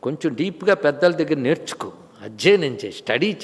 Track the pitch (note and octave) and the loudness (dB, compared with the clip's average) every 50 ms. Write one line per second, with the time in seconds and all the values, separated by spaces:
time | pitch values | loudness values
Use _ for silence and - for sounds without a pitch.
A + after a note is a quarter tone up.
0 | - B2+ D3 D3 - E3 C3+ A2 D#3+ G3 F#3 - - F#3+ G3 F#3 - D3 C#3+ C3+ | -4 -6 -6 -2 -4 -4 -2 -2 -4 -4 -4 -2 2 2 2 4 2 0 0 4
1 | - F3+ E3+ D#3+ E3 D3 D#3 C#3+ B2+ B2 D#3+ - - - - - - F#2+ - - | 2 2 4 2 0 0 0 0 2 0 0 0 -2 -12 -12 -10 -10 -12 -12 -16
2 | - - - - G#2+ G#2 A2 G#2+ A#2 E3 G3+ G3+ E3+ C#3 B2 G#2 - G#2 A2 - | -20 -20 -20 -18 -16 -16 -12 0 4 4 4 4 4 0 -4 -4 -8 -10 -10 -10
3 | - - A2 A#2+ D#3 G#3+ G3+ - | -4 -2 0 0 2 0 -2 -2